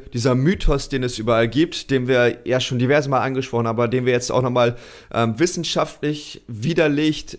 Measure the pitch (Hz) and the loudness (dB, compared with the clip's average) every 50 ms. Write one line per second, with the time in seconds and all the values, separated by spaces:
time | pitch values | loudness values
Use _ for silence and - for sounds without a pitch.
0 | - - - 120 113 139 123 127 135 165 202 - - 165 147 135 - - 139 131 | -6 -8 -4 0 0 2 2 4 2 2 2 2 2 2 2 2 0 -4 -4 -2
1 | 127 123 123 - 110 117 117 113 117 113 113 139 165 165 - - - - 135 127 | -2 -2 -4 -2 0 2 2 2 2 2 2 2 0 0 -2 -6 -4 0 0 0
2 | 123 123 131 123 120 120 - - - 90 127 127 123 - 131 120 123 123 143 151 | 2 2 2 4 4 2 2 -2 -4 -2 -2 -2 -2 -2 -2 0 2 2 2 2
3 | 143 139 135 123 110 135 135 131 127 - - 117 117 113 113 113 120 113 123 127 | 2 0 0 -2 -2 -2 -2 -4 -4 -4 -2 -2 -2 0 0 0 0 0 0 0
4 | 123 127 123 120 123 - - 127 127 127 123 123 120 117 117 - - - - - | 0 2 0 0 0 0 0 0 0 0 2 2 2 2 0 -4 -10 -20 -20 -20
5 | - - - 117 117 113 110 113 165 180 - 180 160 - - 165 151 156 - - | -14 -6 -2 0 0 0 0 0 0 0 0 -2 -4 -4 -2 -2 -2 -2 -4 -6
6 | - 147 151 147 - - - - _ - 120 104 110 151 170 170 160 151 143 143 | -4 -4 -4 -6 -8 -14 -16 -18 _ -14 -10 -6 -4 -2 2 2 2 2 2 2
7 | 156 156 151 - - - - | 0 0 0 -2 -6 -12 -14